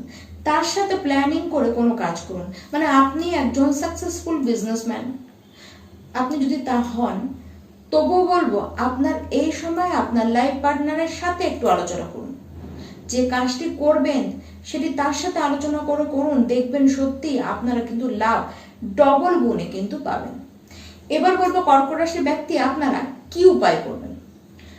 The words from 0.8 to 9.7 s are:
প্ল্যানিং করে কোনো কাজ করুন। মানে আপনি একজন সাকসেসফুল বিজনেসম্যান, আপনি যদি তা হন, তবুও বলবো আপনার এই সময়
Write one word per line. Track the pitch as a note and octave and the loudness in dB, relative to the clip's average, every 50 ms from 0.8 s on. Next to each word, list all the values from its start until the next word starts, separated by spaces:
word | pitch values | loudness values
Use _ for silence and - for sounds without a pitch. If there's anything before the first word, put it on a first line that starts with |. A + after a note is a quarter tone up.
| G4 F#4+ F#4 - - | 0 0 0 0 0
প্ল্যানিং | C#4+ C#4 C#4 C4+ C#4+ D#4+ E4+ - - D4+ | 0 2 2 2 2 0 0 -2 -2 0
করে | C#4 A3+ A3+ A#3 A#3 | 0 2 2 2 2
কোনো | A#3 A#3+ A3+ - | 2 2 2 0
কাজ | F3+ E3+ E3+ - - - | -2 -4 -4 -6 -8 -10
করুন। | F#3 F3+ F3 F#3+ - - - - | -10 -10 -10 -10 -12 -14 -10 -4
মানে | D4 D4+ D#4+ C#4+ C4+ C#4 | -2 0 2 4 6 6
আপনি | C#4 C#4+ C#4+ D#4+ E4+ F4 E4+ D4 | 4 4 2 -2 -2 -2 0 0
একজন | C4 A3+ - C#4 C#4 D4 C#4 - | 0 0 2 2 4 2 2 0
সাকসেসফুল | E4+ E4 - - F4 E4 - - - E4 D#4+ C#4+ A#3+ A#3 | -2 -6 -6 -6 -6 -6 -6 -6 -4 -2 -2 0 0 0
বিজনেসম্যান, | A3+ G3 G3+ A3+ A3+ A3+ - A3+ G#3+ A3+ A#3 B3+ - - - - - - - - - - - - - - - - - - - - - B3+ | 0 0 -2 -2 -4 -4 -4 -6 -6 -6 -6 -8 -10 -12 -14 -18 -20 -20 -20 -20 -20 -20 -20 -20 -20 -20 -20 -20 -20 -20 -18 -8 -4 -4
আপনি | B3+ - D#4 C#4+ C4+ | -2 -2 0 0 0
যদি | - D4+ C4 - B3+ | 0 0 -2 -2 0
তা | A#3+ A#3 A#3+ - | 0 0 0 -2
হন, | A3+ A#3 A#3+ G3 F#3+ F#3+ B3 C4+ - - - - - - - - - - - - | -2 -2 -2 -2 -2 -4 -6 -6 -8 -10 -16 -18 -20 -20 -20 -20 -20 -20 -6 0
তবুও | - D#4 C#4+ C4 F4+ F#4 F4+ F4 | 2 2 4 4 4 4 4 4
বলবো | F4+ F4 D4+ A3+ G3+ G3+ - - - A3+ A#3+ | 4 2 2 2 0 -2 -2 -4 -4 -4 -2
আপনার | C4 C4 C4 C#4+ D#4 - - - - B3+ C#4 | -2 0 0 0 0 0 -2 -4 -2 -2 0
এই | D#4 D#4+ - - | 0 0 -2 -4
সময় | E4 E4 | -4 -4